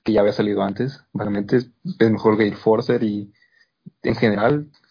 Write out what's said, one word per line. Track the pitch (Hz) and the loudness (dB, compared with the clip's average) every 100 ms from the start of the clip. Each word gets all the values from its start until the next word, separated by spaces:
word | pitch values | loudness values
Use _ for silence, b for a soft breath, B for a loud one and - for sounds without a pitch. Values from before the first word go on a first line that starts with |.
que | - | 0
ya | 107 | 2
había | 101 | 2
salido | 104 107 98 | 2 -2 -2
antes. | 98 98 131 - _ | -2 -4 -6 -8 _
Realmente | 110 104 101 101 127 | -8 -4 -4 0 -2
es, | 127 _ 180 - | -2 _ -8 0
es | 113 | 2
mejor | 104 113 107 | 2 2 2
Gale | 104 92 | 2 0
Forcer | - 110 - 120 | 0 0 0 0
y | 110 104 101 _ _ _ _ _ - - | -2 -4 -10 _ _ _ _ _ -20 -8
en | - 110 | -4 0
general, | 113 101 117 147 151 _ _ | 0 2 0 0 -4 _ _